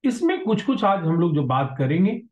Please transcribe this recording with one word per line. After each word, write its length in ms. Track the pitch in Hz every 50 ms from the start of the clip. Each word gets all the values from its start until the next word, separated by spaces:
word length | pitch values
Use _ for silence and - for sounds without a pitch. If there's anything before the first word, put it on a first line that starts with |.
| -
इसमें 400 | 269 226 - 339 330 381 - 381
कुछ 200 | 214 220 214 -
कुछ 180 | - 262 - 220
आज 200 | 196 196 190 165
हम 160 | 160 165 170
लोग 140 | 170 170 151
जो 100 | 151 139
बात 280 | 123 127 135 135 127 - -
करेंगे 400 | 139 131 151 175 190 208 240 240 - -